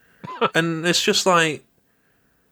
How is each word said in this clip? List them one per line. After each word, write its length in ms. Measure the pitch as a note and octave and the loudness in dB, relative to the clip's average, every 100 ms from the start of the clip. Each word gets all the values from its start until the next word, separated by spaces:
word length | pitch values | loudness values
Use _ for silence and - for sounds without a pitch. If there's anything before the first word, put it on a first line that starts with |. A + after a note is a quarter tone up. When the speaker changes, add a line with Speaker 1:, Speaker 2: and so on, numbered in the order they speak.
| _ | _
Speaker 1:
<laughs> 440 | _ - - G#3+ | _ -14 -4 -2
Speaker 2:
And 320 | E3 E3 D#3+ F3 | 0 -2 -2 -2
it's 160 | E3+ | 0
just 220 | - F#3+ | 0 0
like, 400 | F#3+ E3+ D#3+ C3+ _ _ _ _ _ _ _ _ _ | 2 4 2 -2 _ _ _ _ _ _ _ _ _